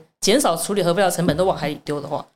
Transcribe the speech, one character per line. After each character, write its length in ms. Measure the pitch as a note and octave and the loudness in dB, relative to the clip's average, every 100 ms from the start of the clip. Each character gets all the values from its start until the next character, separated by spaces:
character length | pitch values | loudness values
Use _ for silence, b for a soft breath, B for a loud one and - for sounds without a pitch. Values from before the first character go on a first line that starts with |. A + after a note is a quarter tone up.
| - _ | -18 _
减 200 | - B3+ | 2 2
少 160 | G#3 E3 | 2 0
处 160 | - | -2
理 100 | G3+ | 0
核 120 | F3 | 0
废 80 | E3+ | 2
料 80 | F#3+ | 2
成 160 | F3 D#3 | 2 0
本 100 | D3 | 2
都 80 | |
往 120 | F#3+ - | 0 0
海 120 | D3 | -4
里 100 | D3+ | -6
丢 160 | - D3 | -8 -8
的 80 | C#3+ | -6
话， 160 | D3 - | -8 -8